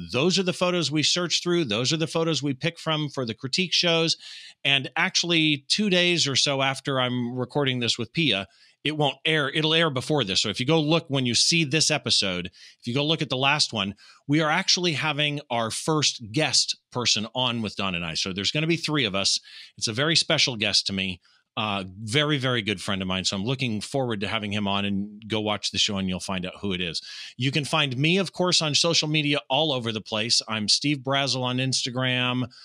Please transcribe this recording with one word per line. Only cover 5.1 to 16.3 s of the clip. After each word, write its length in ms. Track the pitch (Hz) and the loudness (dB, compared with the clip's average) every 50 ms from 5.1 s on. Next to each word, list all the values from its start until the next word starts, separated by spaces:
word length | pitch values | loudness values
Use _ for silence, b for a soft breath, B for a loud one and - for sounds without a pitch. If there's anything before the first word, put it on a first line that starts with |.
| - - - 170 170 165 156 156 147 139 - - | 0 0 0 2 2 4 4 4 2 0 -2 -2
two 200 | - - 214 208 | 0 0 2 2
days 380 | 180 180 175 175 175 160 147 | 4 4 4 4 2 2 0
or 80 | 143 135 | 0 2
so 280 | 123 - 151 139 135 | 2 2 2 2 2
after 380 | 135 135 135 135 - 147 139 131 | 0 0 -2 -2 -4 -2 0 0
I'm 360 | 127 123 123 123 120 120 127 | 0 0 0 -2 -2 -2 -2
recording 420 | 127 127 - - 151 143 131 127 123 | -4 -4 -2 0 0 0 0 0 0
this 180 | 120 110 - | 0 0 0
with 160 | - 113 - | -2 -4 -4
Pia, 360 | - 165 170 135 98 98 98 b b b b b b b | -2 0 2 2 2 0 -2 b b b b b b b
it 140 | - 143 156 | -6 -4 0
won't 220 | 151 151 139 131 - - | 2 2 0 0 0 -2
air. 240 | 160 160 156 143 135 | 0 0 2 0 0
It'll 260 | - 160 156 156 160 | 0 0 2 2 4
air 160 | 165 170 160 | 4 2 2
before 340 | 135 127 120 - 156 143 123 | 0 -2 -2 0 2 2 2
this. 160 | 95 92 - | 2 0 0
So 80 | - 110 | 0 0
if 100 | 98 - | -2 -2
you 80 | 127 | 0
go 140 | 131 160 165 | 2 2 4
look, 240 | 151 147 165 160 - - | 4 4 2 2 2 0
when 160 | 135 139 131 | 0 0 2
you 120 | 123 117 | 2 2
see 260 | - - - 165 170 | 2 4 4 4 2
this 260 | 165 135 135 160 147 - | 2 2 2 0 2 2
episode, 580 | 156 143 - 120 - - 107 98 90 90 87 90 B B B B B B | 0 0 0 0 2 2 2 0 -2 -2 -4 -8 B B B B B B
if 60 | - | -6
you 80 | 120 120 | -4 -2
go 100 | 139 143 | 0 0
look 180 | 151 165 143 | 0 0 0
at 60 | 160 113 | -2 -2
the 80 | 139 | -2
last 360 | 127 135 139 147 151 - - | 0 2 2 2 2 0 0
one, 220 | - 107 98 101 104 B B B B B B | 0 -2 -2 -2 -4 B B B B B B
we 140 | - 143 156 | 0 2 2
are 100 | 160 151 | 4 2
actually 440 | 156 180 190 - - 190 180 175 156 | 2 2 2 2 0 2 2 0 0
having 460 | 123 151 156 147 143 151 147 147 143 - - | 0 0 -2 0 0 0 0 0 -4 -4 -2
our 200 | 123 117 113 110 | 0 0 0 0
first 640 | - - - - 160 151 135 - - - 120 101 | -2 -4 -2 0 2 2 2 0 0 -4 -8 -4